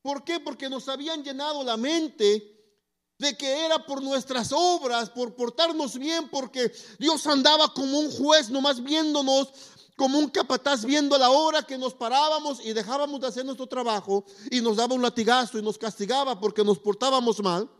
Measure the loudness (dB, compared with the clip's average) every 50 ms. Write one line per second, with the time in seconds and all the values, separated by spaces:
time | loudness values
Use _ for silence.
0 | _ -6 -6 -6 -4 -6 -6 -6 -4 -8 -10 -8 -8 -8 -8 -8 -8 -8 -8 -8
1 | -6 -8 -8 -8 -8 -10 -8 -6 -6 -4 -4 -4 -2 -2 -2 -2 0 0 0 0
2 | -2 -4 -2 2 4 4 4 4 0 -8 _ _ _ _ _ _ _ _ _ _
3 | _ _ _ _ -2 -2 -2 -2 -2 -2 -2 0 2 0 0 0 0 -4 -8 -6
4 | -4 -2 -2 -2 -2 -2 -4 -4 -2 0 0 2 4 4 2 2 0 -2 -2 -2
5 | -2 -4 -6 -6 -6 -6 -4 -6 -6 -6 0 0 0 2 2 -2 -4 -4 -6 -6
6 | -4 -2 -2 -2 -4 -4 -6 -6 -6 -6 -4 -2 -2 -2 -2 -6 -20 -20 -12 -2
7 | 0 0 0 0 0 0 2 4 4 4 4 4 2 0 0 -4 -4 -2 0 0
8 | -2 -2 -4 -4 2 4 4 4 4 2 -2 0 0 0 0 -2 -2 -2 0 0
9 | 0 0 0 0 0 2 2 2 2 0 _ -20 -20 -20 -20 -20 -20 _ _ 0
10 | 0 2 4 2 2 2 0 -2 0 0 -2 -2 0 0 0 0 0 0 2 2
11 | 2 4 4 6 6 6 6 6 4 4 2 0 -2 -2 -8 -6 -6 -8 -6 _
12 | -4 0 2 2 2 2 0 -2 -2 -6 -8 -6 -6 -6 -4 -4 -4 -4 -4 -4
13 | -4 -4 -4 -6 -6 -6 -6 -6 -8 -8 -8 -10 -10 -8 -6 -4 -2 -2 -2 -2
14 | -2 -2 -2 -2 -2 -4 -20 -18 -12 -4 -2 0 2 2 2 2 2 2 2 2
15 | 0 0 0 0 2 4 4 4 2 0 -4 -6 -4 -4 -6 -6 -8 -8 -6 -6
16 | -4 -2 0 0 0 -2 -4 -2 -2 -2 0 2 2 2 2 2 2 -4 -2 0
17 | 2 2 2 2 2 2 0 0 0 0 0 0 -2 -6 _ _